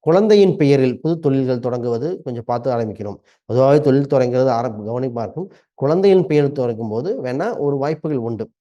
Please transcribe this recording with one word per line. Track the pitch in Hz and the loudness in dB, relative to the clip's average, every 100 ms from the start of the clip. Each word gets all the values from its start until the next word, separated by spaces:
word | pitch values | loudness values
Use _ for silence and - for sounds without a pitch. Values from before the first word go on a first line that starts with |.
| - | 2
குழந்தையின் | 175 214 208 190 - | 2 4 6 4 4
பெயரில் | 143 139 131 123 | 4 4 2 0
புது | 160 165 151 | -4 -2 0
தொழில்கள் | 135 127 123 120 | 0 -2 -2 -4
தொடங்குவது | 123 120 117 147 185 - | -4 -4 -4 -4 -8 -10
கொஞ்சம் | 117 117 | -12 -6
பார்த்து | 120 127 120 | -4 -2 -4
ஆரம்பிக்கணும். | 113 98 104 98 _ _ _ | -4 -8 -12 -12 _ _ _
பொதுவாகவே | 117 135 147 143 | 2 4 4 4
தொழில் | 131 139 | 2 2
தொடங்குறது | 139 123 123 131 117 | 2 2 2 2 0
ஆரம்ப-, | 120 107 107 | -2 -6 -8
கவனிப்பா | 120 131 117 110 | -6 -6 -6 -8
இருக்கும். | 151 190 _ _ _ | -8 -12 _ _ _
குழந்தையின் | 135 170 196 190 185 | -2 2 4 4 4
பெயர் | 151 143 143 | 2 2 0
தொடங்கும் | 123 113 113 | -4 -4 -6
போது | 107 175 240 127 | -6 -4 -6 -6
வேணா | 131 202 240 143 | -4 -6 -4 -4
ஒரு | 143 | -2
வாய்ப்புகள் | 139 156 160 139 113 | -4 -4 -4 -4 -4
உண்டு. | 113 110 _ | -8 -10 _